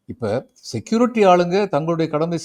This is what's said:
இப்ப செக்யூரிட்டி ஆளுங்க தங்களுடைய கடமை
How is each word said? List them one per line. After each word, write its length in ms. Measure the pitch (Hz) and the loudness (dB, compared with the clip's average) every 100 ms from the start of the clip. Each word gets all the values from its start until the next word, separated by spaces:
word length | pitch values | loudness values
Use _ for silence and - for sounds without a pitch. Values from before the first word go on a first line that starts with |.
| - | -18
இப்ப 400 | 101 107 120 - | -8 -4 -4 -6
செக்யூரிட்டி 720 | _ - 107 - 220 240 233 | _ -12 -10 -4 0 2 4
ஆளுங்க 440 | 196 180 175 190 202 | 4 4 2 0 0
தங்களுடைய 420 | 143 160 165 160 | -2 -2 -2 -2
கடமை 280 | 151 170 165 | -2 -2 -4